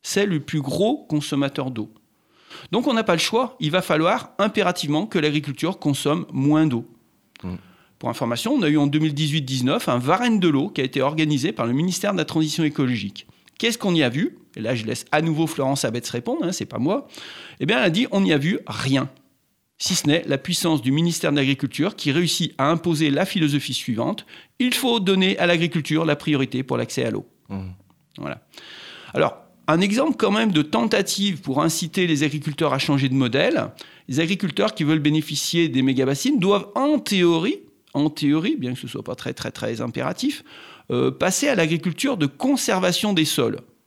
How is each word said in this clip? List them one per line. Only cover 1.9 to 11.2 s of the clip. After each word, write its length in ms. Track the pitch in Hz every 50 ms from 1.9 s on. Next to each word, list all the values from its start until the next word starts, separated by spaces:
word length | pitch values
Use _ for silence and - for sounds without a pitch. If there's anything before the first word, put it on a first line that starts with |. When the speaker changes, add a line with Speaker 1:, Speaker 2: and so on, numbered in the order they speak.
| - _ _ _ _ _ _ _ _ _ _ _ - - - -
Speaker 1:
Donc 160 | - 220 254
on 60 | 294 247
n'a 100 | 226 220
pas 100 | - 175
le 60 | 165
choix, 360 | - - 220 226 262 233 - -
il 120 | 160 151
va 100 | 156 185
falloir 500 | 180 - 170 151 160 175 214 247 - - -
impérativement 680 | - 196 214 208 214 196 180 175 - - 147 147 151 196
que 140 | 220 - 185
l'agriculture 600 | 147 151 147 151 147 147 135 - - 165 190 -
consomme 460 | - 147 139 - - 143 151 175 - -
moins 340 | - 131 135 143 151 156 156
d'eau. 180 | 156 120 117 117 - - _ _ _ _ _ _ _ _ - -
Speaker 2:
Mm. 120 | 92 90 90 - - - _ _ _ _ _
Speaker 1:
Pour 100 | - 123
information, 440 | 117 - 139 113 120 117 - 226 285
on 80 | 285
a 80 | 185 151
eu 80 | 151
en 100 | 151 143
deux 120 | 143 143 156
mille 140 | 156 156 147
dix-huit 280 | 143 156 147 143 160
dix-neuf 480 | 143 127 135 131 123 127 160 240 - -
un 80 | 127
Varenne 420 | 123 120 135 170 190 240 247 226 208
de 80 | 180 170
l'eau 200 | 147 135 143 202
qui 120 | - -
a 20 | 131
été 180 | 135 - 135
organisé 500 | 131 139 156 156